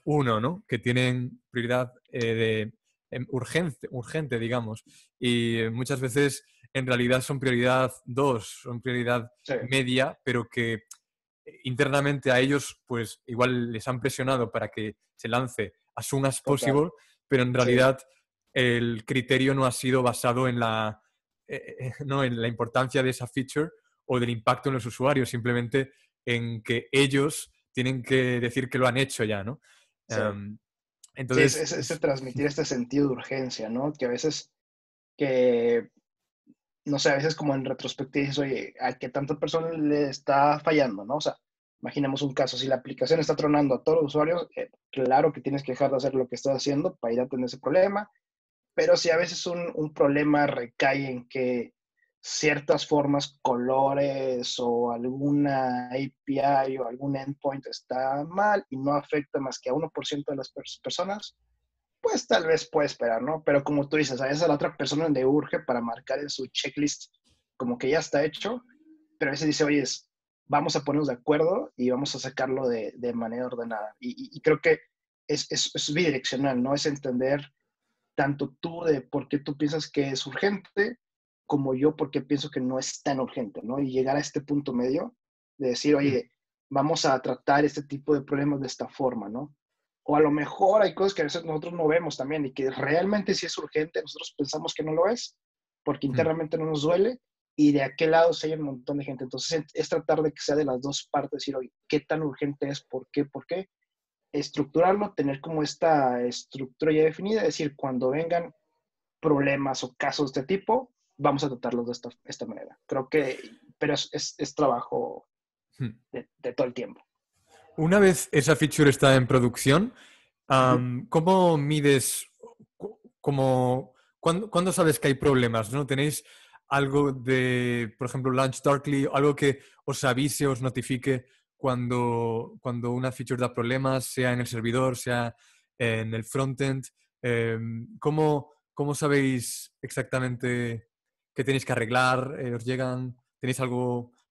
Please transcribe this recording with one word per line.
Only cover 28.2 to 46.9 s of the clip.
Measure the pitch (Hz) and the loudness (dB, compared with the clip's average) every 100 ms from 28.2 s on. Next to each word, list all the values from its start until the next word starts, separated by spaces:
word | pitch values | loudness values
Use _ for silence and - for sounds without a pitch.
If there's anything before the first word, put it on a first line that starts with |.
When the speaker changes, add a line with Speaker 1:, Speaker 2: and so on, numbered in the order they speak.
| 127 123 | 2 0
Speaker 1:
decir | 120 135 127 | -2 -2 -2
que | 123 | 0
lo | 127 | 2
han | 120 | 2
hecho | 135 - | -2 -2
ya, | 107 104 | -2 -2
¿no? | 101 151 _ _ _ _ - | -6 -12 _ _ _ _ -8
Speaker 2:
Sí. | 110 | -4
Speaker 1:
Em, | 107 101 101 107 _ _ _ _ - - | -2 -4 -10 -14 _ _ _ _ -18 -10
Speaker 2:
Sí, | |
Speaker 1:
entonces | 123 127 135 151 | 0 4 4 4
Speaker 2:
ese, | |
ese, | 156 - | -4 -4
ese | 127 160 | -4 -2
Speaker 1:
es | |
Speaker 2:
transmitir | 156 131 131 139 143 | -2 -2 -6 -2 -2
este | 143 147 | -2 -4
sentido | 131 120 139 143 | -4 -2 0 0
de | |
urgencia, | 120 - 135 127 - 110 | 0 -6 -6 -6 -6 -6
¿no? | 120 147 | -4 -4
Que | 151 123 | -4 -4
a | |
veces | 123 156 143 - _ _ _ _ _ _ - | -2 -4 -4 -10 _ _ _ _ _ _ -4
que, | 143 127 127 120 117 117 - _ _ _ _ _ _ _ _ _ 147 | 0 4 4 4 2 0 -2 _ _ _ _ _ _ _ _ _ -4
no | 143 | 0
sé, | 160 | 2
a | 139 | 2
veces | 156 156 | 0 0
como | 147 135 | -2 -2
en | 131 | -2
retrospectiva | 127 127 - 135 147 143 | -6 -8 -8 -6 -2 -2
dices, | 135 | -2
"Oye, | 139 120 - - | -2 -4 -6 -6
¿a | 127 | -6
qué | - 127 | -6 -6
tanta | 139 139 151 | -4 -4 -4
persona | 156 165 165 | -2 -2 -2
le | 160 151 147 143 | -2 0 0 0
está | 131 - 139 147 147 | -2 0 4 4 2
fallando?", | 151 151 131 101 101 | 2 2 2 -2 -4
¿no? | 147 | -4
O | |
sea, | 147 - _ _ _ _ | -4 -6 _ _ _ _
imaginemos | 120 147 139 135 | -8 -2 -2 -2
un | 143 | -2
caso, | 131 131 - | 0 -2 -2
si | 135 | -2
la | 127 | -2
aplicación | - - 127 160 | -2 -4 2 2
está | 151 151 | 2 0
tronando | 151 147 139 120 | 2 4 4 2
a | |
todos | - 165 | 2 2
los | 143 | 2
usuarios, | 151 156 170 160 - | 2 0 0 -4 -8
eh, | - _ _ | -10 _ _
claro | 135 127 131 160 | -4 2 4 4
que | 147 | 0
tienes | 143 139 | -4 -4
que | 139 | -4
dejar | 165 160 | 0 0
de | 135 | 2
hacer | 135 131 | 0 0
lo | 123 | -2
que | 120 | -2
estás | 139 131 | -2 0
haciendo | 143 139 180 | 0 0 -2